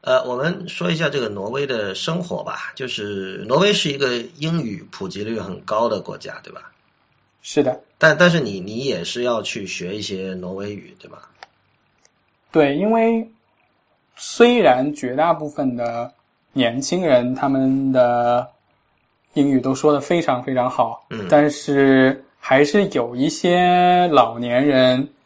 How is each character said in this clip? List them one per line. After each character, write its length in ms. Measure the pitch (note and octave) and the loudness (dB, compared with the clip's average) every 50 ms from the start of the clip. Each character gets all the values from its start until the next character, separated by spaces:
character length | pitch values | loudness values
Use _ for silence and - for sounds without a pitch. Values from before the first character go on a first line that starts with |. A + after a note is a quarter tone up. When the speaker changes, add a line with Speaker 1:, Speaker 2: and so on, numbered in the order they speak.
Speaker 1:
呃， 200 | _ B2+ B2+ B2+ - | _ 2 2 2 2
我 100 | B2+ B2 | -2 -4
们 320 | B2 C#3 E3 F#3+ G3+ F3+ | -2 -2 -4 -4 -4 -10
说 240 | E3+ - - F3 F3+ | -12 -8 -6 -2 -2
一 40 | E3 | -2
下 140 | D#3 E3 C#3+ | 0 -2 -2
这 80 | C3 | -2
个 120 | C#3 A#2+ G#2+ | -2 -4 -4
挪 200 | G2+ G2+ F#2+ G#2+ | -6 -6 -8 -6
威 160 | B2 C#3 C#3+ | -4 -4 -4
的 300 | C3+ B2+ A2 G#2 G2 F#2+ | -4 -4 -4 -4 -6 -6
生 260 | - - - D#3+ F3+ | -6 -6 -4 -4 -4
活 220 | F3 - G2 - - | -4 -6 -8 -8 -6
吧。 300 | - - - - - - | -8 -10 -10 -12 -14 -12
就 120 | - C3 | -12 -10
是 580 | B2 - A2+ G#2 G#2 G#2 G2 F#2+ F#2+ F#2+ F#2+ G2 | -8 -8 -8 -8 -8 -6 -8 -8 -8 -10 -12 -2
挪 100 | G#2+ C3 D#3 | 0 2 4
威 120 | G3 G#3 | 4 4
是 180 | G#3 G3+ - D#3 | 2 0 -2 -4
一 80 | C#3 | -2
个 200 | C#3 C#3+ B2+ B2 A#2+ A#2 - - | -2 -2 -2 -2 -4 -6 -10 -12
英 240 | - D3 D#3+ E3 E3 | -8 -4 -2 -2 -2
语 240 | C3+ A2 G2 E2 - - | -2 -4 -8 -10 -12 -18
普 160 | - - G2 | -14 -12 -12
及 160 | F#2 F2 G2 G#2 | -10 -8 -8 -8
率 160 | A2 A#2 G#2+ | -6 -6 -8
很 180 | F2+ G2 F2+ E2+ | -8 -10 -12 -12
高 260 | - - G#2+ G#2+ A#2+ | -8 -4 -2 0 0
的 140 | A#2 G#2+ F#2 | 0 -2 -4
国 160 | E2 - - | -6 -12 -16
家， 220 | - - - - - - | -14 -14 -16 -16 -16 -18
对 80 | - | -20
吧？ 200 | - - - - _ _ _ _ _ _ _ _ _ _ _ _ _ _ | -20 -20 -20 -20 _ _ _ _ _ _ _ _ _ _ _ _ _ _
Speaker 2:
是 220 | _ - - D3+ C3+ | _ -2 0 2 2
的。 160 | C3 B2+ - _ _ _ | 2 -2 -4 _ _ _
Speaker 1:
但， 180 | _ D#3+ D#3 D3+ | _ 2 2 4
但 120 | D3 F3+ F3 | 6 4 4
是 100 | E3 E3 | 4 2
你， 200 | C3 G#2 G2 F#2+ | -2 -4 -6 -10
你 200 | F2+ G2+ G#2+ A#2 C3+ | -10 -10 -8 -6 -4
也 160 | C#3 G#2+ F2 | -4 -4 -4
是 220 | E2+ - - A#2+ A#2+ | -6 -8 -6 -4 -2
要 180 | B2 A#2+ A2 | -2 -2 -2
去 240 | G2 - - A2+ G2 | -4 -6 -8 -8 -8
学 300 | F2+ - - F2+ F2+ G2+ | -10 -10 -10 -8 -8 -8
一 60 | G#2+ | -8
些 320 | G2+ G#2 G2+ F#2 F#2+ F#2+ F#2 | -8 -8 -8 -8 -8 -8 -10
挪 200 | F#2 F2+ F2+ F#2+ | -10 -10 -10 -10
威 200 | G2 G2+ G#2 G#2 | -8 -10 -10 -10
语， 180 | F#2 - - - _ | -12 -16 -20 -20 _
对 100 | - - | -20 -20
吧？ 200 | - - - _ _ _ - _ _ _ _ _ _ _ _ _ _ _ _ _ _ _ _ _ _ _ _ _ | -20 -20 -20 _ _ _ -20 _ _ _ _ _ _ _ _ _ _ _ _ _ _ _ _ _ _ _ _ _
Speaker 2:
对， 240 | - D#3+ D3 C#3 C#3+ | 2 2 4 4 2
因 160 | D#3 G3 G#3+ | -2 0 0
为 340 | A3+ A3+ A3+ A3+ A#3 A3+ A3+ - _ _ _ _ _ _ _ _ _ _ _ _ _ _ _ _ _ | 2 2 2 2 0 -2 -4 -8 _ _ _ _ _ _ _ _ _ _ _ _ _ _ _ _ _
虽 420 | - - - - - A#3 A#3+ B3 A#3+ | -10 -8 -8 4 4 6 6 6 4
然 340 | F#3+ C#3+ B2 B2+ C3+ D3+ D3 | 4 4 4 4 0 -4 -4
绝 220 | - - B2 B2 | -6 -8 -6 -2
大 180 | C#3 D#3+ E3+ E3 | 0 0 0 0
部 140 | D3+ D3+ | -2 -4
分 260 | D3 - - C#3+ C3 A#2+ | -10 -6 -4 -4 -4 -4
的 380 | A#2+ A#2+ A#2 A#2 A#2 A#2+ - _ _ _ _ _ _ _ _ | -4 -6 -6 -6 -6 -8 -10 _ _ _ _ _ _ _ _
年 300 | _ - - A#2 A#2 C3 | _ 0 0 0 0 -2
轻 220 | C3+ - F3+ F3+ F#3 | -4 -4 -2 -2 2
人 300 | D#3+ C3 B2 A#2+ B2 C3 | 4 4 4 4 0 -4
他 140 | C3 - | -2 -2
们 420 | C3+ C3+ C3 C3 C3+ C3+ C3+ C3+ C3+ C3 | 0 0 0 0 0 0 0 0 0 4
的 520 | B2+ B2 A#2+ A#2+ A#2+ A#2+ A#2+ A#2+ A#2+ B2 - _ _ _ _ _ _ _ _ _ _ _ _ _ _ _ _ _ | 4 4 4 4 2 2 2 2 0 -2 -4 _ _ _ _ _ _ _ _ _ _ _ _ _ _ _ _ _
英 140 | D3+ C#3 C#3+ | 2 2 4
语 100 | C#3 C3 | 2 2
都 140 | B2+ C3+ C3 | 2 0 -2
说 200 | C3 - D3+ D3 | 2 2 2 2
得 80 | C#3 | 2
非 200 | C#3 - F3 E3+ | 0 0 -2 0
常 220 | D#3+ - C3 B2+ C3 | 0 0 -2 -2 -4
非 100 | C#3 C3 | -2 -2
常 160 | B2+ B2 B2+ | 0 0 0
好， 360 | - - B2 A2+ A#2+ - _ _ | 0 0 -2 -2 -2 -12 _ _
Speaker 1:
嗯。 140 | A#2 A2+ G2 F2+ | -10 -10 0 4
Speaker 2:
但 200 | - D3 D3 D3 | 4 4 4 2
是 720 | C#3+ - - - C#3+ C#3 C#3 C3+ C3+ C3 C3 C3 C3+ - - _ _ | -2 -4 -4 -2 2 4 4 6 6 6 6 4 2 -2 -12 _ _
还 240 | _ - - C3+ C3+ | _ 0 2 4 4
是 240 | D3 C#3+ - G#3 E3 C3 | 4 4 4 2 2 2
有 260 | - C3+ A#2 A#2 A#2+ | 0 -2 -4 -4 -4
一 140 | B2 C3+ E3 | -2 -2 -2
些 760 | E3 - - F3 F3 F3+ F3+ F3+ F3+ F3+ F3+ F3+ F3+ F3+ F3+ | -2 0 0 2 4 4 4 4 4 4 4 4 4 4 4
老 300 | F3 D3+ C3 A#2 A2+ A#2 | 4 4 4 4 4 0
年 300 | A#2 A#2+ A#2+ A#2+ B2+ C#3 | -6 -4 0 0 2 2
人 400 | D3 C3+ C3 B2+ B2+ B2+ B2+ C#3+ - _ _ _ | 4 4 6 4 4 4 2 -2 -6 _ _ _